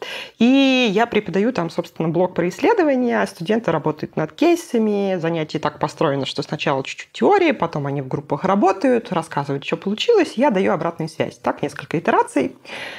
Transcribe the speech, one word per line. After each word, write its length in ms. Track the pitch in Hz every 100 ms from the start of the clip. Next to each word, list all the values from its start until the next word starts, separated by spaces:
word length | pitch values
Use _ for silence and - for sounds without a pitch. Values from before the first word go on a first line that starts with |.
| - - - -
И 500 | 233 269 269 254 240
я 160 | 190 233
преподаю 460 | 214 208 190 226
там, 180 | 180 165
собственно, 380 | - - - 165
блок 260 | 165 180
про 140 | 185 180
исследования. 760 | - 359 466 302 262 240 220 202
Студенты 440 | - 170 226 202
работают 460 | 160 156 151 - -
над 160 | 156
кейсами. 840 | - 330 339 - 233 214 202 196 185
Занятие 440 | 165 170 156 151
так 180 | 147 -
построено, 480 | 156 - 160 139 131
что 160 | -
сначала 400 | - 156 160 135
чуть-чуть 300 | - - -
теории, 400 | - 247 403 339
потом 340 | 220 165 156 139
они 160 | 139
в 60 | 131
группах 360 | 147 - 147
работают, 680 | 185 196 359 381 262 240 -
рассказывают, 520 | 170 160 143 143 139
что 120 | - 165
получилось. 580 | 196 214 - 440 311
Я 160 | 214 285
даю 220 | 190 196
обратную 360 | 175 165 165 160
связь. 300 | - - -
Так, 240 | 123 -
несколько 360 | 143 - - 160
итераций. 580 | 220 370 494 294 - - - - -